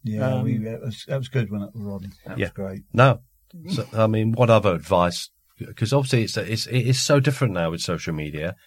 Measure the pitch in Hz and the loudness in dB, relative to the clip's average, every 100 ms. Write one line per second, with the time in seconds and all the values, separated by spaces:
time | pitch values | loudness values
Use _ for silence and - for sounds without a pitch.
0 | 123 107 131 131 131 117 110 113 - 104 | -6 -2 0 0 0 -2 -4 -8 -10 -10
1 | - 135 127 131 107 104 101 110 101 98 | -6 -6 -2 -2 -2 -4 -8 -10 -10 -10
2 | 98 - - 98 98 - 98 98 - - | -12 -16 -12 -6 -6 -6 -10 -10 -6 4
3 | 135 127 _ _ _ 175 165 151 - 110 | 4 4 _ _ _ -18 -6 -6 -4 2
4 | 110 110 110 113 120 113 101 85 73 92 | 2 4 2 2 6 6 6 0 2 2
5 | 87 87 - _ _ _ 113 - 110 139 | 2 0 -12 _ _ _ -16 -6 0 0
6 | 135 123 107 - 98 110 - 123 120 131 | 2 0 0 -4 -4 -4 -2 -2 2 0
7 | - 143 139 135 123 90 82 85 - 85 | 4 4 4 0 -2 0 -2 -2 -4 -4
8 | - 78 76 76 78 - | -4 -6 -6 -6 -6 -8